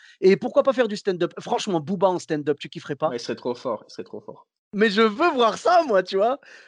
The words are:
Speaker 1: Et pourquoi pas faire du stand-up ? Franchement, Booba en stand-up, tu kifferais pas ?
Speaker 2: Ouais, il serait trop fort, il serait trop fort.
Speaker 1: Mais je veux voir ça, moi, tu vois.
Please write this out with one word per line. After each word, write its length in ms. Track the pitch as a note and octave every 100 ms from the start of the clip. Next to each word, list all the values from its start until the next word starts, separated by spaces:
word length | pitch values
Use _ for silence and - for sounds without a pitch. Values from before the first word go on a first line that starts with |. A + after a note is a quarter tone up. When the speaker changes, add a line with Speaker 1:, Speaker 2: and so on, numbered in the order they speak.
| - -
Speaker 1:
Et 160 | F#3+ G3
pourquoi 280 | A#3+ C#4+
pas 100 | C4+
faire 160 | B3 A3+
du 80 | G3+
stand-up ? 340 | - F3+ E3+ -
Franchement, 400 | - A3+ G#3+ E3+
Booba 300 | C#3+ F#3+ F#3+
en 100 | F3+
stand-up, 400 | - D3+ D3 C#3+
tu 80 | -
kifferais 300 | E3 - D3
pas ? 100 | D#3
Speaker 2:
Ouais, 80 | A#2+
il 40 |
serait 160 | - A2+
trop 180 | B2+ A#2+
fort, 300 | C3 G#2+ -
il 40 |
serait 120 | -
trop 160 | - G#2+
fort. 260 | - - _ _ _
Speaker 1:
Mais 160 | G3 A3
je 120 | G3
veux 280 | A3 G#3 F4
voir 280 | C#4 A3+ F3+
ça, 260 | - F4+ D#4
moi, 160 | F#3+
tu 140 | F#3 F#3+
vois. 220 | A3 C#4 - -